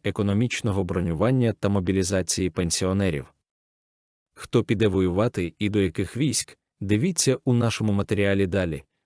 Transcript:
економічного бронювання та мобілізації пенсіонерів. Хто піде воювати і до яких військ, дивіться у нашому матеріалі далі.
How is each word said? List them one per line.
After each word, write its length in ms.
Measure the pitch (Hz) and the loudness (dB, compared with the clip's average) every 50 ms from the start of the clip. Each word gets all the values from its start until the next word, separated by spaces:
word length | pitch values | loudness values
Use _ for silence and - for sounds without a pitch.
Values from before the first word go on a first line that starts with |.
| - | -4
економічного 800 | 104 95 - 104 101 101 101 120 120 - - - 113 95 98 95 | -4 -2 -2 0 0 2 2 0 0 -2 -4 -2 -2 -2 -2 -2
бронювання 680 | 85 87 90 85 85 82 76 95 117 135 131 123 117 104 | -2 -2 -2 -2 -2 0 0 0 2 2 2 2 0 0
та 160 | - - 101 | 0 -2 0
мобілізації 800 | 101 101 90 87 95 95 95 90 101 95 90 - - - 95 90 | 0 0 0 0 0 0 0 0 0 0 0 -2 -2 -2 -2 -2
пенсіонерів. 840 | - - 90 82 - - - 92 95 98 98 95 82 71 65 - _ _ _ _ _ _ _ _ _ _ _ _ _ _ _ _ _ _ _ _ _ | -2 -2 -2 -2 -2 -2 0 0 0 0 0 0 -2 -4 -6 -10 _ _ _ _ _ _ _ _ _ _ _ _ _ _ _ _ _ _ _ _ _
Хто 300 | - - - - 127 107 | -18 -8 -2 0 0 2
піде 240 | - 117 98 110 104 | 2 2 2 2 2
воювати 640 | 95 95 95 90 85 92 107 123 - - 90 85 - - | 2 2 2 2 2 2 0 0 0 -2 -4 -6 -4 -4
і 100 | 107 104 | -4 0
до 100 | 101 107 | 2 2
яких 380 | 98 92 - - 101 87 - 113 | 2 0 0 -2 -6 -4 -4 -2
військ, 400 | 143 151 113 - - - - - _ _ _ _ | -2 -2 -2 -2 -4 -6 -12 -20 _ _ _ _
дивіться 580 | - 98 104 107 123 190 180 - - - 131 - - | -2 0 0 2 2 0 0 0 0 0 0 0 0
у 80 | - 123 | 2 2
нашому 380 | 120 117 117 107 - 113 110 | 2 2 2 0 0 0 0
матеріалі 560 | 101 101 98 - 107 101 101 98 98 98 98 92 | 0 0 0 0 0 0 2 2 2 2 2 2
далі. 360 | 87 101 92 85 78 69 - _ _ _ _ | 0 0 0 -2 -4 -6 -10 _ _ _ _